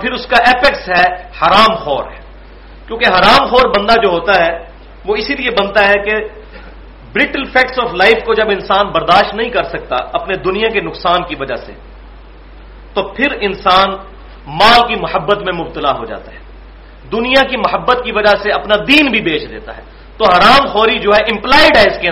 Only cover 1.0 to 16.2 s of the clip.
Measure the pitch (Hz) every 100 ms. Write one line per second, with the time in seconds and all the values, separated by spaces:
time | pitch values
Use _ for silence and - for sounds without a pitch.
1 | 180 - - - 160 196 220 - 147 131
2 | 107 - - - - - - - - 226
3 | 233 185 196 269 220 247 254 202 202 226
4 | 196 170 202 190 165 170 - - - -
5 | 185 214 220 277 247 202 196 214 202 202
6 | 202 214 208 - - - - - - -
7 | - 214 285 294 262 254 254 254 233 175
8 | 202 226 226 220 214 190 - 196 196 160
9 | 151 185 - 202 233 190 - 165 - 127
10 | - 170 - 185 175 190 226 202 165 -
11 | 175 175 170 143 139 120 - - - -
12 | - - - - - - - - - 208
13 | 190 - 277 240 202 180 196 180 196 190
14 | - - - - - 156 214 240 240 208
15 | 160 202 156 202 185 175 160 165 143 123
16 | 113 98